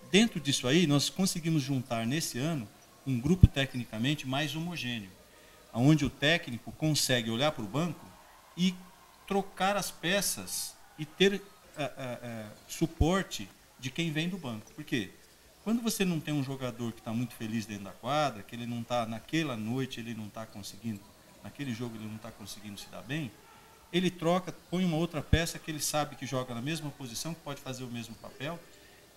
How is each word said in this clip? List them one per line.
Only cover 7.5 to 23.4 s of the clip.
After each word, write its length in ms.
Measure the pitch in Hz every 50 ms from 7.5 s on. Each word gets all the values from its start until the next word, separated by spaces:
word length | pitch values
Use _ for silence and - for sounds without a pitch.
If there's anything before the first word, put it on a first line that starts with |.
| 151
pro 120 | - 113
banco 400 | 101 98 139 170 175 151 - - - - - - - - - - - -
e 180 | 170 180 190 180 - - - - - - - - - -
trocar 480 | - 196 196 190 196 - - 185 190 208
as 160 | 202 175 -
peças 840 | - - - 165 190 202 185 - - - 95 87 - - - - - - - - - -
e 80 | 151
ter, 280 | 147 - - 185 196 202
eh, 60 | 190 - - - - - - -
eh, 420 | - 143 127 - - 135 123 120 - 120
eh, 240 | 120 117 113 107 104 - - - -
suporte 800 | - - 165 151 - - 147 156 185 190 180 - - - 104 95 - - - - - -
de 100 | 123 131
quem 220 | - - 170 170 147
vem 160 | 156 160 175
do 80 | 190
banco. 340 | 190 156 127 113 107 107 - -
Por 120 | - 151
quê? 260 | - 160 131 - 185 - - - - - - - - - - -
Quando 160 | 202 226 233
você 240 | 233 226 208 - 196
não 160 | 185 175 156
tem 140 | 143 - 151
um 100 | 147 135
jogador 480 | 135 135 127 135 123 117 117 120 117 110
que 80 | -
tá 100 | - 120
muito 220 | 110 117 123 117 -
feliz 300 | - 117 107 110 117 104
dentro 200 | 104 107 101 98
da 60 | 95
quadra, 520 | 90 - - 117 143 151 151 139 113 107 98
que 120 | - -
ele 120 | 117 120
não 160 | 117 120 120 117
tá, 220 | - 123 123 117
naquela 500 | 110 117 110 - - - 160 165 147 123
noite 420 | 110 107 110 120 131 131 127 - 120
ele 140 | 113 117 117
não 160 | 110 110 101
tá 160 | - 113 110
conseguindo, 560 | - - 104 98 - - - 107 117 107 98 - - - - - - - - -
naquele 300 | 101 - - 143 135 117
jogo 240 | 110 123 120 113
ele 100 | 110 110
não 120 | 107 107 110
tá 120 | 107 113
conseguindo 480 | 110 - 107 98 - - 104 107 101 95
se 80 | - -
dar 100 | - 92
bem, 320 | 92 104 139 160 151 110 - -